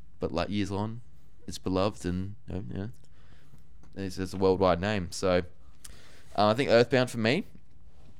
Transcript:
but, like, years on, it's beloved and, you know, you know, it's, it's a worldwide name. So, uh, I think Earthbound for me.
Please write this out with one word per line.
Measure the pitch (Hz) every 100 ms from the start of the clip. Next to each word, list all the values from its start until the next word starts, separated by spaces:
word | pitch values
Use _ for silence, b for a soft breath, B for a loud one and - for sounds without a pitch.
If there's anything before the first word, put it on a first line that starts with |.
| - -
but, | 87
like, | 82 85
years | 104 92
on, | 98 110 117 - - - - -
it's | -
beloved | 98 92 104 -
and, | 90 90 95 104 -
you | 92
know, | 120
you | 95
know, | 107 - - b b b b b - - -
it's, | - 95 92
it's | 92
a | 95
worldwide | 95 92 92 85
name. | 101 104 85
So, | - 95 90 87 - - B B B B B B -
uh, | 104
I |
think | 117 117
Earthbound | 113 117 127 123
for | 117
me. | 110 160 - - - - - - -